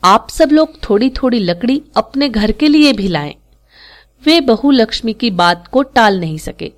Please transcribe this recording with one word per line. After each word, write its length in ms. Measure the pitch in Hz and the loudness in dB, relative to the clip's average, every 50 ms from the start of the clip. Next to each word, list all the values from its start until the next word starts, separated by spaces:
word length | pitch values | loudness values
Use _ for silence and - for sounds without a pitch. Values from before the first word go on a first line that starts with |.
| - | 2
"आप 240 | 180 196 226 - - | 2 2 2 0 -4
सब 180 | - - 320 277 294 | 0 0 2 2 4
लोग 380 | 311 311 311 - - - - | 2 2 0 -4 -16 -4 -2
थोड़ी-थोड़ी 480 | 208 208 233 262 254 - - 254 233 240 | 0 0 0 0 -2 -2 -2 -2 -2 0
लकड़ी 440 | 196 175 175 175 - 240 269 285 - _ _ | -2 -2 -4 -4 -2 -2 -2 -4 -4 _ _
अपने 320 | - 262 - - 269 285 285 | -4 -4 -4 -4 -4 -4 -2
घर 240 | 220 226 208 214 214 | -2 -2 -2 -2 -2
के 160 | - 294 302 | 0 0 2
लिए 240 | 294 311 302 285 269 | 4 4 4 4 2
भी 160 | 202 196 196 | 0 -2 -4
लाएं।" 260 | 175 151 147 147 - _ _ _ _ _ _ _ _ _ - - - - _ _ _ _ _ | -4 -4 -6 -6 -12 _ _ _ _ _ _ _ _ _ -20 -20 -20 -20 _ _ _ _ _
वे 160 | 302 320 339 | 2 2 2
बहू 300 | 277 262 233 220 - 285 | 2 2 0 0 2 2
लक्ष्मी 420 | 285 254 226 220 - - - 226 214 | 2 2 2 0 -2 -8 -8 -8 -8
की 180 | 220 - 233 | -4 -4 -4
बात 360 | 196 175 175 175 175 175 - | -2 0 0 0 0 -2 -6
को 160 | - - 254 277 | -4 -2 -2 -2
टाल 380 | 269 _ 247 226 214 196 190 | 0 _ 2 2 2 2 0
नहीं 180 | 170 160 156 156 | -4 -6 -8 -10
सके। 340 | - - - _ - - _ | -10 -12 -14 _ -14 -16 _